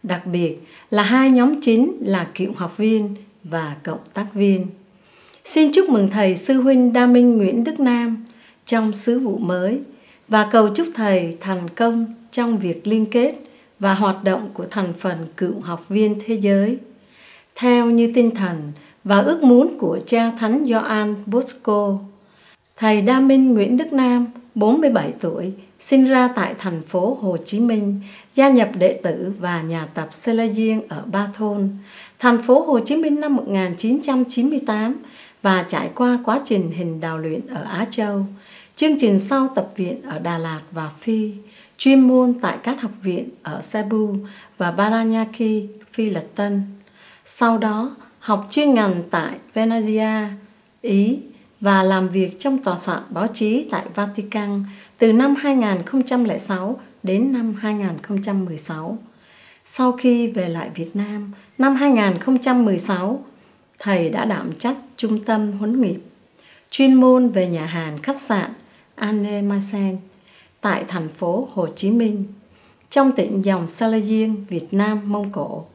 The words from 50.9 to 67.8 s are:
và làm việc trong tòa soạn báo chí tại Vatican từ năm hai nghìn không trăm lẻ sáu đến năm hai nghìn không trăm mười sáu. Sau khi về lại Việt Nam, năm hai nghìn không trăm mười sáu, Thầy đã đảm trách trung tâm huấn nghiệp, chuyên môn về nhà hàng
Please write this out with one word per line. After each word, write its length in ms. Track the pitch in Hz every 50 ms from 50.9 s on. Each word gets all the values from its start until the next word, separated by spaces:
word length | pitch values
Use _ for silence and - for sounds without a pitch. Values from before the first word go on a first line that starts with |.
| 196 196 202 220 262 302 - - - - _ _ _ _
và 220 | 202 202 196 190 190
làm 260 | 185 190 185 185 185
việc 300 | 175 196 185 175 - -
trong 180 | - 285 269 262
tòa 200 | - 202 175 170
soạn 260 | - - 170 - - -
báo 180 | - 165 196 226
chí 400 | 214 - 220 214 220 262 311 -
tại 140 | - - - - 175
Vatican 680 | - 202 202 202 - 196 202 - 214 208 202 202 202 196 196 - - - _ _ _
từ 160 | 240 226 220
năm 220 | 226 262 277 277
hai 200 | 277 285 285 277
nghìn 280 | 262 233 208 190 180 175
không 180 | - - 269 254
trăm 200 | - 254 247 240
lẻ 140 | 214 202 196
sáu 420 | - - 196 185 185 202 254 - - - _ _ -
đến 300 | 190 190 202 240 277 262
năm 200 | 240 233 226 208 196
hai 140 | 220 214 208
nghìn 280 | 208 202 185 165 156
không 200 | - - 202 196
trăm 240 | 202 214 202 196 185
mười 120 | 175 160 151
sáu. 400 | - - 165 156 156 - 226 226 - - _ _ _ _ _ _ _ _ _ _ _
Sau 260 | - - - 254 254
khi 360 | 247 247 - 254 240 233 233 220
về 220 | - 226 180 170
lại 200 | 165 165 - - -
Việt 200 | 175 165 165 -
Nam, 360 | 202 202 208 208 208 208 202 - - - _ _ -
năm 180 | 254 269 277
hai 160 | 254 285 285
nghìn 280 | 262 226 208 196 180 175
không 180 | - - 262 247
trăm 280 | 247 269 254 247 240
mười 120 | 208 196 -
sáu, 460 | - - 196 180 180 202 247 285 - - _ _ _ _ _ _ _ _ _ _
Thầy 280 | - 208 196 180 170 160
đã 160 | - - 240
đảm 260 | 233 196 160 - 170 160 -
trách 180 | - 240 269 - - - - -
trung 220 | - 214 214 214
tâm 320 | 208 - 226 214 214 208
huấn 300 | 202 202 208 208 233 262
nghiệp, 180 | 247 185 165 - - - _ _ _ _ _ _ _ _ - _ _ _
chuyên 220 | - - 269 269 262
môn 360 | 254 254 254 254 254 254 240
về 180 | 196 196 185 180
nhà 180 | 170 160 156
hàng 320 | 156 165 170